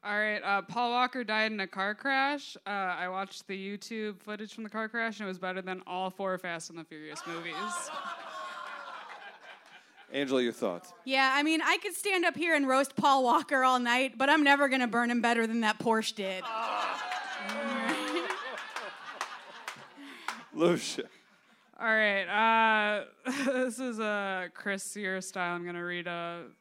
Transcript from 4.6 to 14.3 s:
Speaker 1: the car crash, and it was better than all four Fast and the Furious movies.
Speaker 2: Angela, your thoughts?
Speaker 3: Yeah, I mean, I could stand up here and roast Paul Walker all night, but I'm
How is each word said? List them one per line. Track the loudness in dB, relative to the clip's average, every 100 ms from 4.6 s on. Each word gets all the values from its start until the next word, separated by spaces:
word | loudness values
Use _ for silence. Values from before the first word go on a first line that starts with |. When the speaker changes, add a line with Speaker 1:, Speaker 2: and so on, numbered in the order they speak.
| -8
Speaker 1:
the |
car | -4 -4
crash, | -2 -4 -4
and | -6
it |
was | -4
better | -4 -4
than | -6 -8 -6
all | -4 -4
four | -4 -4 -2
Fast | -4 -6 -8
and | -14
the |
Furious | -14 -14 -12 -10 -8
movies. | -8 -6 -6 -4 -6 -6 -8 -8 -10 -10 -10 -10 -10 -10 -12 -12 -14 -14 -16 -16 -18 -20 -20 -20 -20 _ -20 -8
Speaker 2:
Angela, | -4 2 2
your | 2
thoughts? | 0 -2 -2 -8 -16 -2
Speaker 3:
Yeah, | 2 4
I | 4
mean, | 4 2
I | 4 2
could | 0
stand | -4 0 2 2
up | 2
here | 2
and | 2 4
roast | 4 2 2
Paul | 6 6
Walker | 6 4 4 4
all | 6 6
night, | 4 2 2 2
but |
I'm | 4